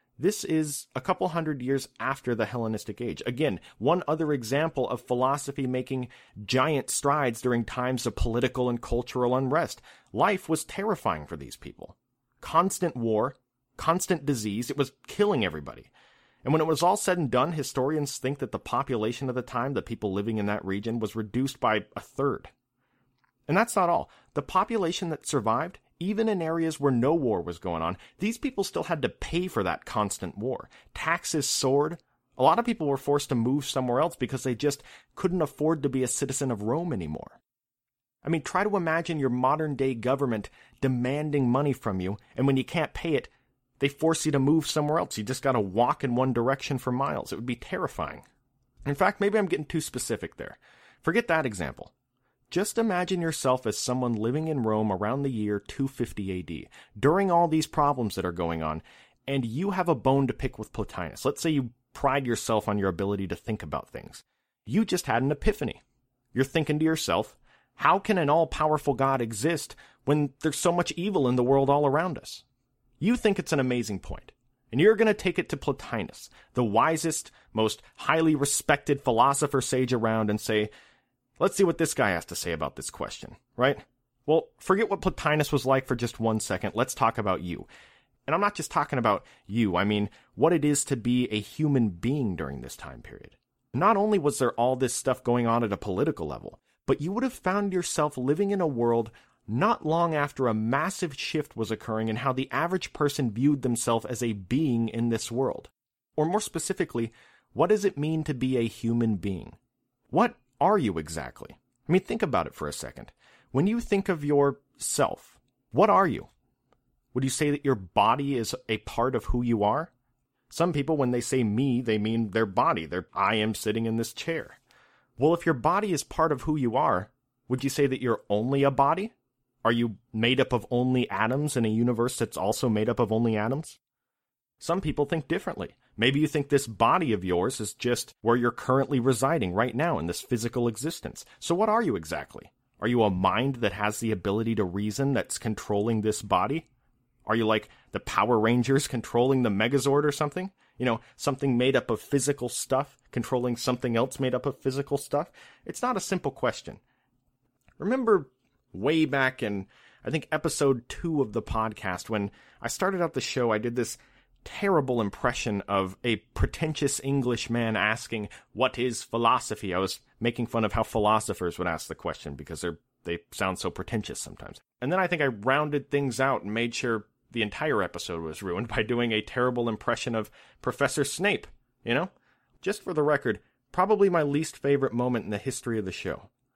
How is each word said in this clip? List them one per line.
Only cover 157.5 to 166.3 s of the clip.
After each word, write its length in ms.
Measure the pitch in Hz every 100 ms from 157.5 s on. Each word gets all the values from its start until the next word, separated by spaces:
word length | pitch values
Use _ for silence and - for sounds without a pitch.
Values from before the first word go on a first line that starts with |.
| _ _ -
Remember 540 | 170 262 226 190 143 _ _ _ _
way 320 | 92 120 165
back 380 | 151 139 131 -
in, 240 | 110 101 95 _ - _
I 60 | -
think, 180 | 151 -
episode 580 | 156 156 - 143 127 -
two 320 | - 170 151
of 120 | 113
the 100 | 110
podcast, 640 | - 113 110 107 98 90 -
when 220 | 107 101 - - _
I 60 | 120
started 340 | - 190 190
out 120 | 165
the 60 | -
show, 300 | - 131 120
I 80 | 107
did 160 | 117
this 240 | 120 113 - _ _ _ _
terrible 560 | - - 202 175 131 123
impression 600 | 104 - 127 - 120 101
of 360 | - 98 95 92
a 120 | 120 110
pretentious 840 | -